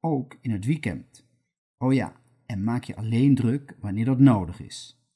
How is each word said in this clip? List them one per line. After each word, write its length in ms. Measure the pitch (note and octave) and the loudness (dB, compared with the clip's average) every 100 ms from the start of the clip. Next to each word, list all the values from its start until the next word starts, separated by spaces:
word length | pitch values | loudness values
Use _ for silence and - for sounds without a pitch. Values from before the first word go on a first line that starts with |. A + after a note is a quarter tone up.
Ook 380 | E3 D3 C3 - | -4 -4 -6 -12
in 100 | A#2+ | -8
het 140 | G#2 | -6
weekend. 600 | G#2+ D#3 A#2 D2+ - _ _ _ _ _ _ _ | -2 -2 -4 -8 -14 _ _ _ _ _ _ _
Oh 160 | B2+ | 0
ja, 280 | C3+ G2 - _ _ _ | 0 -2 -10 _ _ _
en 180 | F#2+ | -6
maak 200 | G#2 A#2+ | -4 -4
je 120 | - - | -8 -10
alleen 380 | A2+ A2+ C#3 | -2 2 4
druk 420 | C3+ A2+ C#3 - - | 4 2 -2 -8 -14
wanneer 240 | G#2 G2 | -8 -4
dat 140 | A2+ B2+ | -2 6
nodig 420 | C3+ A2 E2+ F2 | 6 6 -2 -10
is. 440 | C2 - - _ _ | -16 -18 -20 _ _